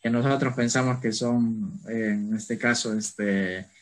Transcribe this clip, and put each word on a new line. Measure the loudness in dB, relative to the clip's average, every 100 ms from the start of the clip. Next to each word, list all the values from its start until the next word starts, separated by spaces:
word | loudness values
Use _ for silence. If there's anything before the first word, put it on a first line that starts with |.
que | 0
nosotros | 2 2 2 0
pensamos | 0 0 2 2 0
que | -2
son, | 0 0 2 2 0 -6 -8 -6
eh, | -2 0
en | 0 0 -4
este | -4 -2
caso, | 0 0 0 -2
este, | -4 -2 0 2 0 -4 -10 -20